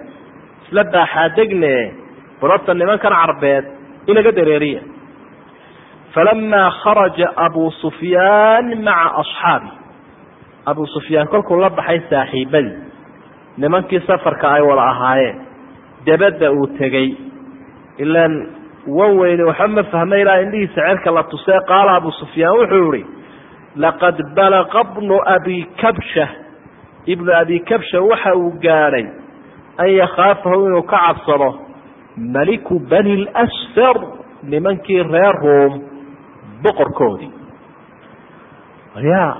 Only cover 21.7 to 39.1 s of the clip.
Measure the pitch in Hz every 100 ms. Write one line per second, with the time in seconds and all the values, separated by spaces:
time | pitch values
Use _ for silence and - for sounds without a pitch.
21.7 | 185 202 180 165 - 151 156 165 220 226
22.7 | 196 165 127 - - - - - - -
23.7 | 143 160 160 180 156 147 156 190 190 180
24.7 | 220 226 196 208 196 - 185 180 180 170
25.7 | - 226 170 - 165 147 - - - -
26.7 | - - - - 175 175 170 165 170 175
27.7 | 226 - 180 196 214 202 185 170 156 165
28.7 | 156 147 131 104 - - - - - -
29.7 | - 180 190 175 175 190 202 180 185 196
30.7 | 180 170 202 175 156 - 143 135 - -
31.7 | - - - - - 117 135 165 226 -
32.7 | 175 131 165 202 202 202 - 233 - -
33.7 | - 254 233 - - - - 139 147 185
34.7 | 190 - 185 165 165 196 180 147 143 139
35.7 | 139 - - - - - - - - 208
36.7 | 202 - - 123 95 90 - - - -
37.7 | - - - - - - - - - -
38.7 | - - 104 143